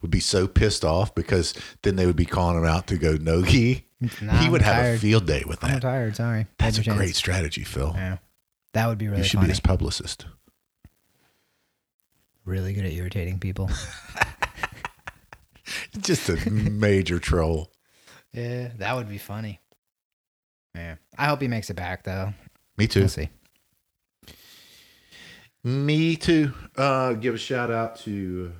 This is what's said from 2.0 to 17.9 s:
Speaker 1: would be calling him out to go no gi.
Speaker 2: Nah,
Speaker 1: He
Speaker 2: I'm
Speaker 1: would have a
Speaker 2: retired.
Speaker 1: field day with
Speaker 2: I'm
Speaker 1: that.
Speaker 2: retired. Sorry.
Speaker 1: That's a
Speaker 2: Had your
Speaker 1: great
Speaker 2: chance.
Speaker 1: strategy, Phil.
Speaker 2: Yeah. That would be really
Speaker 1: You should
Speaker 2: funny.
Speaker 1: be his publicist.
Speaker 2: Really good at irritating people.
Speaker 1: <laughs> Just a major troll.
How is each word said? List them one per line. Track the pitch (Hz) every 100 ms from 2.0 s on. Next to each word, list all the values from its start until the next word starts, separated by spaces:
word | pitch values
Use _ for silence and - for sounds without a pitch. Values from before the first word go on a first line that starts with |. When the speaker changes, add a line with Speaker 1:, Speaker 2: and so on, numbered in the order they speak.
| 90
Speaker 1:
would | 80
be | 85
calling | - 87 85
him | 82
out | 80 -
to | 90
go | 80 78
no | 78 82
gi. | 90 90 120 131 - _ 120 -
Speaker 2:
Nah, | 107 113
Speaker 1:
He | 165
Speaker 2:
I'm |
Speaker 1:
would | 120
have | 104 107
a |
Speaker 2:
retired. | 123 117
Speaker 1:
field | 107 110 87
day | 73 67
with | -
Speaker 2:
I'm | -
Speaker 1:
that. | 135
Speaker 2:
retired. | 123 131 117 107
Sorry. | 117 110 107 _
Speaker 1:
That's | 117 107
a |
Speaker 2:
Had | 110
your | 101
Speaker 1:
great | 95
Speaker 2:
chance. | 85
Speaker 1:
strategy, | - 92 78 -
Phil. | - - 69 85
Speaker 2:
Yeah. | 92 92 _ _ _ _ _
That | 110 113
would | 110
be | 107
really | 98
Speaker 1:
You |
should | 87 104
Speaker 2:
funny. | 92
Speaker 1:
be |
his | -
publicist. | - 95 69 - - - - - _ _ _ _ _ _ _ _ _ _ _ _ _ _ _ _ _ _ _ _ -
Speaker 2:
Really | 95 92
good | 101 95
at |
irritating | 82 90 101 87 92
people. | 95 92 95 -
Speaker 1:
<laughs> | - - - - - - - - - - - _ - - _ - _ _ - - - -
Just | 196 175 -
a | 82 -
major | 107 104 104 104 98 87 87
troll. | - 90 80 82 76 _ _